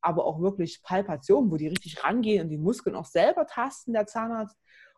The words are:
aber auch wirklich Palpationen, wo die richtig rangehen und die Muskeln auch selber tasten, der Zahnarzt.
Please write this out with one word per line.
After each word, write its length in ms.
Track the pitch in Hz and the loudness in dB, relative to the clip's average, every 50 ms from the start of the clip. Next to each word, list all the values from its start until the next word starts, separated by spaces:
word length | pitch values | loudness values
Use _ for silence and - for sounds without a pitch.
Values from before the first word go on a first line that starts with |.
aber 240 | - 170 165 165 - | -2 -2 0 2 0
auch 140 | - 156 156 | 0 0 0
wirklich 440 | 175 196 196 196 170 170 - - - | 0 -2 0 -2 -4 -6 -6 -10 -8
Palpationen, 680 | - 185 190 202 196 160 143 - - 403 339 254 196 | -4 -2 -2 -2 -2 -4 -4 2 4 4 4 4 4
wo 80 | 165 151 | 2 0
die 120 | 156 156 | -2 -2
richtig 340 | 180 180 - 165 151 - - | -4 -6 -8 -10 -10 -4 -2
rangehen 400 | 151 202 247 226 214 208 190 165 | 0 0 0 2 2 2 2 2
und 60 | 160 | 0
die 100 | 151 151 | -4 -2
Muskeln 360 | 156 190 247 247 - 175 170 | 0 0 0 0 -2 -4 -4
auch 100 | - 160 | -4 -6
selber 420 | - - 170 180 277 359 359 302 - | -2 2 4 4 4 4 2 0 -2
tasten, 460 | - 240 240 277 - - - 247 226 | -2 -4 -4 -4 -6 -8 -8 -4 -2
der 120 | 220 208 | -2 -2
Zahnarzt. 500 | 214 - 233 220 226 233 220 214 202 - _ _ _ _ - - - _ | -2 -2 -6 -4 -4 -4 -6 -6 -8 -12 _ _ _ _ -20 -20 -20 _